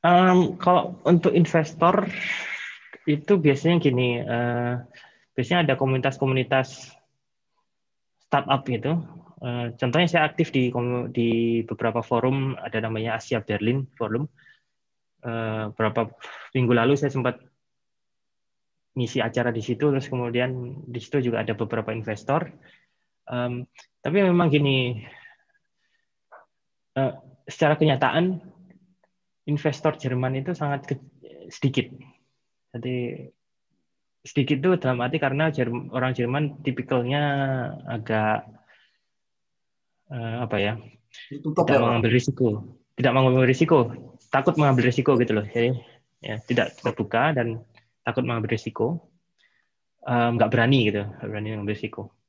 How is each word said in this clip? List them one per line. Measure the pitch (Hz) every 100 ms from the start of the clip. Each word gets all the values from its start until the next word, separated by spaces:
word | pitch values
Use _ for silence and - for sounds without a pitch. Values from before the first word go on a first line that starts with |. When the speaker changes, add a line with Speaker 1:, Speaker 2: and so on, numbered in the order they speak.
| 170
Speaker 1:
Em, | 180 185 180 175 -
kalau | 180 180 - 180
untuk | - 170 180
investor | - 160 165 156 - 170 185 196 - - - - - - - - - -
itu | 147 - 202
biasanya | 151 135 160 170
gini, | 151 123 123 120
eh, | 120 117 120 120 120 123 120 - - _ _
biasanya | - 117 175 160
ada | 127
komunitas-komunitas | 135 131 131 131 135 131 127 131 131 - - - _ _ _ _ _ _ _ _ _ _ _ _
startup | _ 139 135 135 135
gitu. | 120 131 170 160 - - -
Eh, | 123 120 120 -
contohnya | 127 139 175
saya | 170 156
aktif | - 160
di | 135 127
komu-, | 123 120 123 117
di | 120 117 113 117 117 113
beberapa | - 117 113 -
forum, | 120 127 139 135 127
ada | 107 110 110
namanya | 110 113 113
Asia | - 120
Berlin | 104 104 107 131 131 _
Forum. | 110 113 151 _ _ _ _ _ _ _ _ _ 123
Eh, | 117 113 110 107
beberapa | - 110 117 110 - - - -
minggu | 131 123 120
lalu | 117
saya | 139 143
sempat | 135 123 120 _ _ _ _ _ _ _ _ _ _ _ _ _ _ _
ngisi | 131 117 131 113
acara | 117 120
di | 113 107
situ, | 110 147
terus | 139 131
kemudian | 123 120 117 127 127 123 131 -
di | 120
situ | - 143 123
juga | 113
ada | 104 107
beberapa | 110 113 107
investor. | 113 113 107 - 143 165 - _ _ _ _ _ _ -
Em, | 123 123 123 127 - - _ -
tapi | 180
memang | 190 175 170
gini, | 147 143 131 123 113 110 - - _ _ _ _ _ _ _ _ _ _ - _ _ _ _ _
eh, | - 131 - - _ -
secara | - 156
kenyataan | 151 151 135 139 160 180 180 - _ - _ _ _ _ _ _ _ -
investor | 147 156 139 160 147
Jerman | 135 127 131 135 135
itu |
sangat | 175 147 139 -
ke-, | 135 - _ - - -
sedikit. | - 139 127 - - - _ _ _ _ _ _
Jadi | 120 127 127 120 - 131 _ _ _ _ _ _ _ _ _
sedikit | - - 135 139
itu | 175 180
dalam | 135 127
arti | 123 156
karena | 143 135 160
Jerm-, | 147 120 120 127
orang | 127 127
Jerman | 127 120 139 151 -
tipikalnya | - 131 127 131 120 143 147 139 135 131 110 95 -
agak, | 117 110 110 107 107 - - _ _ _ _ _ _ _ _ _ _ _ _ _ _ _
eh, | 135 117 117 117
apa | 110
ya, | 101 113 - _ _ - -
Speaker 2:
Ditutup | 143 160 151 -
Speaker 1:
tidak | -
Speaker 2:
ya, |
Pak? | 120
Speaker 1:
mengambil | 117 113
risiko, | 120 - - 123 107 - - _
tidak | - 131 127
mengambil | 131 127 127
risiko, | 127 160 160 110 - - - _
takut | 135 170 156
mengambil | 147 127 120
risiko | 120 127 127
gitu | 120
loh. | 110 104
Jadi | 117 120 127 - _ _ _
ya | - 110 -
tidak | 123 - -
terbuka | 123 - 104 113 143
dan | 143 117 113 - - _ _ -
takut | 120 123
mengambil | 117 107
risiko, | 113 - - 117 165 _ _ _ _ _ _ _ _ _ _ -
eh, | 120 120
nggak | 117 113
berani | 117 117 135 107
gitu, | 104 101
nggak | - 110
berani | 104 107 107
mengambil | 101
risiko. | 104 104 - 107 _